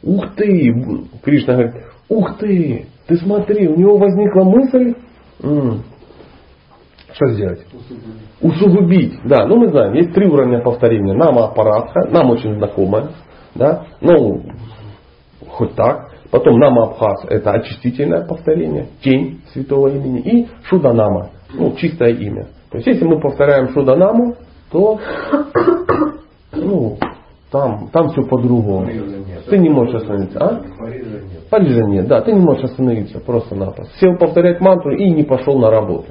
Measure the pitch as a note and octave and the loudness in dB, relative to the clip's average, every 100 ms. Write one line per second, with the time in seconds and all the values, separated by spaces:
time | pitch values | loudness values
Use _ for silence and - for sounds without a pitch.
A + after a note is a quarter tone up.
0 | - F#3+ - - G#3 F#3 B2+ A2+ B2+ G2+ | -2 -2 -4 -4 0 2 2 0 -4 -8
1 | - - - D3 - B2+ A#2 A#2 - - | -10 -10 0 0 2 0 0 -4 -20 -20
2 | _ A3+ F3+ - G#3+ F#3 D3+ A2 - - | _ -2 -2 -4 -2 0 0 -4 -10 -20
3 | - E3+ F3 G#3 G3+ G#3 F3+ D#3 G3 G#3 | -2 -2 0 -2 0 0 2 4 4 6
4 | G3 F#3 G#3 F#3 F#3 A3+ C4 B3+ B3 A#3 | 4 2 2 4 4 4 4 2 0 -2
5 | - _ _ _ C#3+ D3 C3 A2 A#2 - | -12 _ _ _ -4 -2 -2 -4 -10 -20
6 | - - - - - _ _ _ _ _ | -20 -20 -20 -20 -20 _ _ _ _ _
7 | - - C3+ G#2+ G2 F2 - - - A#2+ | -20 -4 -2 -2 -4 -8 -14 -20 -20 -18
8 | A2 A2 - - E3 E3 G3+ F#3 F3 F#3 | -18 -20 -20 -2 -2 2 2 4 4 2
9 | C#3 - - C3 A2 A3 A3 D3 G2+ A#2+ | 2 -4 0 2 4 4 4 2 2 2
10 | E3+ G3 G3 C#3+ B2 A#2+ A#2+ A#2 A#2 A2+ | 2 2 2 4 2 0 -2 0 0 2
11 | G2 G2+ D#3+ B2 A2 - G#2+ G#2+ - - | 0 2 2 2 0 0 2 0 -2 -4
12 | - E3+ C3+ A#2 A2 G#2 G#2 - F#2+ G#2+ | 0 2 2 0 -2 -4 -4 -2 0 0
13 | D3 - - - - - C#3 E3+ - - | -4 -14 -20 -20 -20 -2 0 0 -8 -4
14 | - E3 A#2 D#2 - - - - - - | 4 4 4 -4 -10 -18 -20 -20 -20 -20
15 | _ _ _ _ - - A2+ - A#2 - | _ _ _ _ -20 -6 -6 0 0 0
16 | - - - B2 D3+ A#2 C3+ A#2+ A2 - | -8 -20 -2 2 4 6 6 4 0 0
17 | A2 F#2+ - G#2+ G#2 G2 - - B2 B2 | -2 -2 -4 -2 0 -2 -4 -8 -8 -4
18 | D3 E3 E3+ E3+ - D#3+ D#3+ D3 - - | -2 -2 -4 -6 -2 -2 -2 -6 -10 -8
19 | C3+ C3 C#3 - - C3+ C3+ C#3 C#3 C#3 | 0 0 0 -8 -16 -12 -4 0 0 0
20 | C3+ B2 A#2+ A#3+ A#3 - - F#3+ C#3 A#2 | -6 -6 0 0 0 -10 -2 0 2 2
21 | G#2 F#2+ F#2+ - _ - E3 - E3+ - | 2 -2 -6 -18 _ -4 -4 -2 -6 0
22 | A#2+ A#2 G#2 G#2 - - _ A#2+ A#2 A#3 | 0 0 -6 -10 -12 -20 _ -6 -2 0
23 | E3 D#3 D3 C3+ C#3+ C#3 B2+ D3 C3+ C#3 | 2 0 -2 0 2 2 2 -2 2 4
24 | F#3+ A#3 A#3+ A#3+ - - _ D#3+ G#3 G#3+ | 4 2 -2 -4 -18 -20 _ 0 0 0
25 | - - - C#4+ D4 F4+ E4+ F4 - - | -6 -12 -4 -4 -2 -2 0 0 -2 -2
26 | D4+ - _ _ _ D#3 E3+ F#3+ A2+ G#2 | -2 -6 _ _ _ -8 -4 -2 -2 -6
27 | - - _ _ _ C#3 C3+ G#2 - D#3+ | -10 -10 _ _ _ -4 -2 -4 -4 -2
28 | D#3+ - A#2+ B2+ A#2+ B2 G#2 F#2+ F#2 - | 0 -2 -2 0 0 0 0 -2 -4 -8
29 | - - - - - G3+ E3 C#3 A#2+ A#2 | -10 -12 -14 -14 0 2 4 2 0 -4
30 | - G2+ F#2 - E3 A#3 F#2+ - A2+ B2+ | -6 -6 -6 -2 -2 -2 -10 -14 -14 -12
31 | A2+ G#2 - - - A3 E3+ A#2 G#2+ G2 | -14 -14 -16 -18 -2 0 2 2 0 0
32 | G2+ C3 - G#3 F3 C3 B2+ - B2+ A2+ | 2 0 2 4 4 2 -4 -2 -2 -2
33 | G2 A2 - A#2+ - G2+ F#2+ - - - | -6 -10 -4 -4 -4 -8 -8 -10 -18 0
34 | F#3+ F3 D#3+ E3 F3 F3 F#3+ F3+ D#3+ C#3 | 2 4 2 4 2 4 2 2 0 0
35 | G3 D#3+ D3 B2+ - C#3 A2+ A2 G2+ F2 | 0 2 0 0 0 2 4 2 0 -6
36 | - | -8